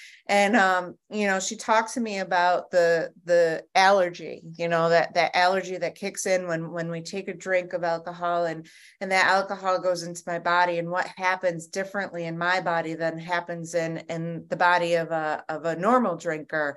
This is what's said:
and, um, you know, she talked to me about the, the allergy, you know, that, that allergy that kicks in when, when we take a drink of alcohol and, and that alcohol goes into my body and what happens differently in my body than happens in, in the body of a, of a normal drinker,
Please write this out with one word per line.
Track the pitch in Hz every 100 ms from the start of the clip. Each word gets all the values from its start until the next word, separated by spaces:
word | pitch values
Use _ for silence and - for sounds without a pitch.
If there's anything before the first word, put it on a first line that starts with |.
| - - -
and, | 202 202
um, | 226 185 185 175 - -
you | 214 202
know, | 190
she | 190 214
talked | - 220 220
to | 233
me | 220 196
about | 185 180 180 175 -
the, | 180 170 165 147 -
the | 165 175 165 156 -
allergy, | 190 190 202 180 175 151 - 165 165
you | 170
know, | 170 165
that, | 170 -
that | 175 160 180
allergy | 180 190 175 180
that | 165 -
kicks | 196 - 196
in | 185 180
when, | 160 165
when | 170 165
we | 165
take | 165 196 190
a |
drink | 175 185 185 175
of | 175
alcohol | 170 165 175 170 175 175 170
and, | 160 165 - - -
and | 190
that | 190 175
alcohol | 190 190 190 190 180
goes | 180 170
into | 170 170 180
my | 170
body | 175 175 180 170
and | 170
what | 180 - -
happens | 185 190 180 165 -
differently | 190 190 202 190 170
in | 165 165
my | 175 185
body | 175 165 160
than | 160 165 165
happens | 170 170 170 170 160
in, | 170 165 160 -
in | 165 165 165 165
the | 175
body | 175 175 170
of | 170 160
a, | 160 156 147 -
of | 151
a | 165 160
normal | 202 254 208 165
drinker, | 170 156 143 156 147